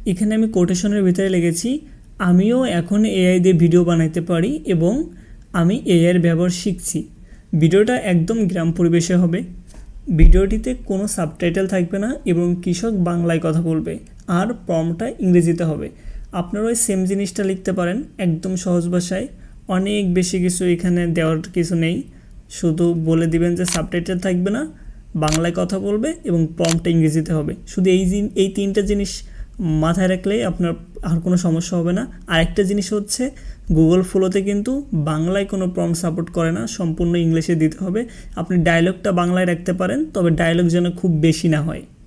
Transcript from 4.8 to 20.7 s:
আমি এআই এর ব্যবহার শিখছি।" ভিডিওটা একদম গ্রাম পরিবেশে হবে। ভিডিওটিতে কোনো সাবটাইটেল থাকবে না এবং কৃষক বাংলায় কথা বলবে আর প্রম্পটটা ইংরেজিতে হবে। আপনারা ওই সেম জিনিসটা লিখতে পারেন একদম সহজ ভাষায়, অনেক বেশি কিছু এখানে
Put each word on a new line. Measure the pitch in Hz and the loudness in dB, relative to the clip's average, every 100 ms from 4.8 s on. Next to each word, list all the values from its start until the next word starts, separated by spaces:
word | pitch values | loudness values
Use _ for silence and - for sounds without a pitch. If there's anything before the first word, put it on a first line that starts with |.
| 170 262 330 - - - - | 2 0 -4 -12 -20 -20 -6
আমি | 170 170 247 254 | 0 2 2 2
এআই | 175 | 4
এর | 170 180 | 4 4
ব্যবহার | 170 165 180 | 2 2 0
শিখছি।" | 175 208 170 - 160 - - - - - 156 | -2 -4 -4 -6 -6 -8 -14 -20 -20 -4 2
ভিডিওটা | 160 190 220 247 | 4 4 4 0
একদম | 214 175 170 226 190 | 2 2 2 0 0
গ্রাম | 185 165 | 0 -2
পরিবেশে | 165 170 170 165 180 | 2 2 2 2 2
হবে। | 175 175 - - - - - - - | 2 0 -4 -12 -18 -20 -20 -12 -2
ভিডিওটিতে | 160 165 180 196 220 254 247 - | 8 10 10 6 0 -4 -6 -4
কোনো | 190 208 | -4 -2
সাবটাইটেল | - 156 - 175 175 190 | -2 -4 -2 -2 0 0
থাকবে | 190 175 196 | 0 0 -2
না | 220 294 202 | -4 -4 -2
এবং | 170 175 175 | 0 0 -2
কৃষক | 180 175 233 | -2 -2 -2
বাংলায় | 202 175 175 170 165 | 0 0 0 0 0
কথা | 165 165 | 0 0
বলবে | 165 160 156 156 - - - | 0 -2 -4 -8 -12 -14 -4
আর | 175 214 240 - | -2 -2 -4 -2
প্রম্পটটা | 165 165 170 156 - | -2 -2 -4 -6 -2
ইংরেজিতে | 185 175 165 170 | 4 4 4 0
হবে। | 160 151 147 - - - - | -2 -4 -8 -12 -14 -14 -8
আপনারা | 180 180 208 226 | -8 -6 -4 -2
ওই | 233 | 0
সেম | - 190 185 | 0 0 0
জিনিসটা | 202 190 - | -2 -4 -4
লিখতে | 190 190 190 | -4 -4 -4
পারেন | 190 175 214 311 - | -2 -2 -4 -8 -4
একদম | 180 160 185 185 | -2 -2 -4 -4
সহজ | 190 175 175 | 0 0 0
ভাষায়, | 175 180 190 262 - - - - | -2 -2 -4 -6 -12 -20 -16 -4
অনেক | 185 196 208 185 | -2 0 0 0
বেশি | 180 180 185 | 0 0 0
কিছু | 180 180 | 0 0
এখানে | 180 | 0